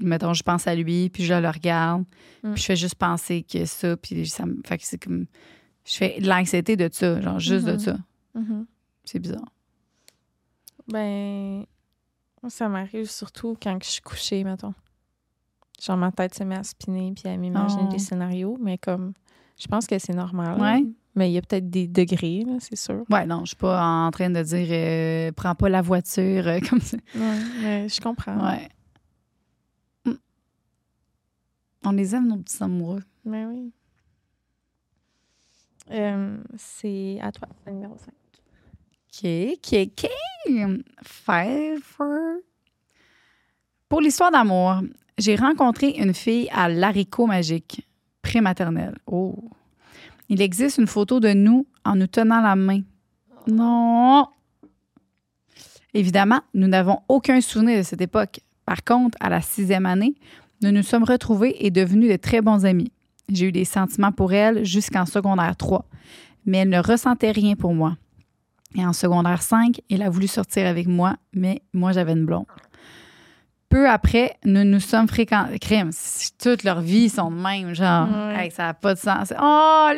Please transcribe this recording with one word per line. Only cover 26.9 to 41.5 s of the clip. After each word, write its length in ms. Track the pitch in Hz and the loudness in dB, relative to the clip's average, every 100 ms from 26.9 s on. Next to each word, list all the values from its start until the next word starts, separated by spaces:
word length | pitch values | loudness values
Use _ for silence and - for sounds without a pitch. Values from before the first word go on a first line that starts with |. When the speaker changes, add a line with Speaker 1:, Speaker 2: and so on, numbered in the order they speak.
| 233 - | -8 -10
Speaker 2:
Ouais, 240 | 220 220 214 233 247 | -6 -4 -4 -6 -6
mais 260 | 214 208 208 | -4 -4 -6
je 120 | - | -6
comprends. 360 | - 240 - 202 196 | -6 -8 -6 -4 -4
Speaker 1:
Ouais. 180 | 190 - _ _ _ _ _ _ _ _ _ _ _ _ _ | -4 -10 _ _ _ _ _ _ _ _ _ _ _ _ _
Mm. 100 | 240 - _ _ _ _ _ _ _ _ _ _ _ _ _ _ _ _ | -8 -8 _ _ _ _ _ _ _ _ _ _ _ _ _ _ _ _
On 60 | 196 | -4
les 220 | 196 190 247 | -2 -2 0
aime, 100 | 240 | 0
nos 120 | 208 | -2
petits 220 | 175 - | -8 -8
amoureux. 400 | 190 180 170 196 190 _ | -4 -4 -6 -8 -12 _
Speaker 2:
Ben 220 | 220 220 226 | -12 -10 -10
oui. 240 | 247 240 - _ _ _ _ _ _ _ _ _ _ _ _ _ _ _ _ _ _ _ _ - | -12 -14 -18 _ _ _ _ _ _ _ _ _ _ _ _ _ _ _ _ _ _ _ _ -12
Euh, 460 | 220 208 196 196 208 - 220 | -6 -4 -4 -6 -10 -16 -20
c'est 640 | - - 214 196 190 196 | -20 -12 -10 -8 -8 -8
à 80 | 202 | -10
toi, 160 | - - - - | -12 -16 -20 -16
le 60 | |
numéro 220 | 196 202 220 | -16 -16 -20
cinq. 160 | - _ _ _ _ _ _ - _ _ _ - | -20 _ _ _ _ _ _ -20 _ _ _ -10
Speaker 1:
Ok, 120 | 185 165 220 359 - | -6 -4 -4 -6 -2
ok, 200 | 202 190 | 0 0
ok. 180 | - - 523 679 719 480 240 202 190 - _ | -4 -8 -8 -12 -8 -2 0 0 -4 -8 _
Five. 920 | - - - 170 196 | -20 -12 -2 0 0